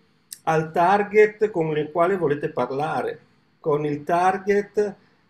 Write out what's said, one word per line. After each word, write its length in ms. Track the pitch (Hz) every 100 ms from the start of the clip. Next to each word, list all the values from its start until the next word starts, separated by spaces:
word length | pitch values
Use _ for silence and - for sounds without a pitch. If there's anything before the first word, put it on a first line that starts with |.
| _ _ _ -
al 280 | - 160 160
target 800 | 180 175 202 202 208 214 - 208
con 260 | 180 160 151
il 140 | 151
quale 240 | 175 170 190
volete 320 | 160 143 151
parlare, 720 | 147 123 135 156 139 113 - _ _ _ _
con 260 | 165 147 151
il 160 | 143
target 920 | 147 175 185 196 196 202 202 - 208 196 _ _